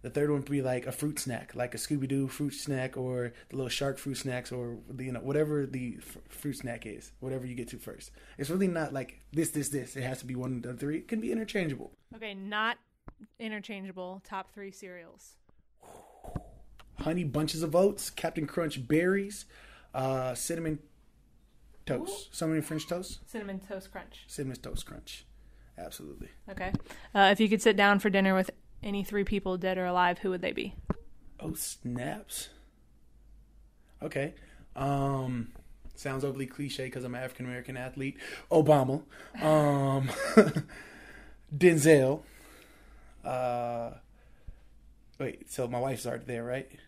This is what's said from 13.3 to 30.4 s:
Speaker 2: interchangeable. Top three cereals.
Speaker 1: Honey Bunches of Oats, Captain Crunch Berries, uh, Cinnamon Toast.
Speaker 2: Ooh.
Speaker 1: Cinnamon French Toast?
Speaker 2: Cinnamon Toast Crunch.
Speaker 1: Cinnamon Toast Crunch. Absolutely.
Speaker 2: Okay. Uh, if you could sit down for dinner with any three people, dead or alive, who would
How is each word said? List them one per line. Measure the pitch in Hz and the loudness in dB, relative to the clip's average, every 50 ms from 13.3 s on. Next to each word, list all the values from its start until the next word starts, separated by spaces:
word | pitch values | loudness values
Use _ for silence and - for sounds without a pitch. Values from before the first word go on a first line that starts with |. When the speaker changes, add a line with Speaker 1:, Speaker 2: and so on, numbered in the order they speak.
| _ - | _ -8
Speaker 2:
interchangeable. | 233 220 214 208 190 - 208 196 190 190 180 185 180 180 185 190 _ | -8 -6 -6 -8 -8 -10 -10 -10 -10 -10 -10 -10 -10 -10 -10 -12 _
Top | - 208 190 190 - | -10 -10 -10 -10 -10
three | _ 214 196 196 | _ -14 -14 -14
cereals. | 185 - 202 185 180 175 165 165 - 202 - - - _ _ _ - - _ _ _ _ - - - - - - - - - - - - - - - - - - - - - - - - | -14 -14 -16 -14 -14 -16 -18 -20 -20 -20 -20 -20 -20 _ _ _ -20 -20 _ _ _ _ -20 -20 -20 -20 -20 -20 -20 -16 -14 -8 -8 -8 -10 -10 -20 -20 -20 -20 -20 -20 -20 -16 -10 -4
Speaker 1:
Honey | - 156 165 180 170 | -2 0 0 0 0
Bunches | 143 123 147 156 151 - 156 | 0 0 0 0 0 0 -2
of | 170 156 147 | -2 4 6
Oats, | 175 190 208 202 - - - | 6 6 6 4 0 -8 -8
Captain | - - - 165 - 170 151 | -6 -4 -4 -4 -2 -2 -4
Crunch | - - 180 165 156 - 135 123 | -2 -2 -2 -2 0 -2 -6 0
Berries, | 113 151 160 175 185 196 202 196 202 202 - - - - - - - - - - - - | 4 4 4 6 4 4 2 0 -4 -8 -12 -14 -16 -20 -20 -20 -20 -20 -20 -20 -8 -4
uh, | 135 131 135 135 131 131 127 123 | -2 0 0 0 0 -2 -2 -4
Cinnamon | - - - 170 165 165 160 156 147 - - - _ - - _ _ _ _ - - - _ _ - - - - - - | -4 -4 -4 -4 -2 -2 -2 -4 -4 -6 -18 -20 _ -20 -20 _ _ _ _ -20 -20 -20 _ _ -20 -20 -20 -20 -12 -4
Toast. | - 135 - 320 381 403 - - - | -2 -2 -2 -2 -6 -8 -8 -10 -12
Speaker 2:
Ooh. | - | -6
Speaker 1:
Cinnamon | - 170 160 160 156 147 | -2 0 2 2 0 0
French | - 160 156 - | 0 -4 -4 -2
Toast? | - 170 175 190 - - - - - | -4 -4 -4 -4 -8 -12 -14 -14 -10
Speaker 2:
Cinnamon | - 226 208 202 196 190 | -8 -8 -6 -6 -8 -8
Toast | 190 - 202 190 190 - | -8 -8 -10 -10 -10 -10
Crunch. | - 190 170 - - - - | -14 -14 -14 -14 -18 -20 -18
Speaker 1:
Cinnamon | - - - 143 135 123 | -12 -8 -6 -6 -6 -6
Toast | - - - - - - | -8 -8 -6 -6 -6 -6
Crunch. | - - - - - - - - - - - - - - - - - - | -6 -14 -14 -14 -14 -16 -16 -16 -20 -20 -20 -20 -20 -20 -20 -20 -20 -14
Absolutely. | - 85 80 - - 78 73 69 - - - - - - - | -12 -12 -12 -10 -12 -12 -14 -12 -12 -14 -14 -14 -18 -16 -14
Speaker 2:
Okay. | 190 - 185 190 196 - - - - - - - - | -8 -6 -2 -2 -2 -2 -4 -8 -16 -16 -16 0 6
Uh, | 202 196 190 | 8 8 8
if | 202 190 | 10 8
you | 220 196 | 6 6
could | 220 208 | 6 8
sit | - 233 208 | 8 6 8
down | 196 202 202 202 196 | 10 8 8 8 8
for | - 208 | 6 4
dinner | 185 196 190 190 190 | 6 6 6 6 6
with | 190 190 - - - - - - - - | 6 4 2 -4 -12 -20 -20 -16 -10 -6
any | 208 202 202 190 | -4 -4 -4 -4
three | - 208 202 196 | 0 0 0 2
people, | 202 214 196 - 190 185 | 2 0 0 0 0 -2
dead | 185 185 185 185 | 0 0 0 0
or | 185 180 | 0 0
alive, | 180 180 180 180 180 180 - | 2 4 4 4 4 2 0
who | - 190 | -2 -2
would | 185 180 | -2 0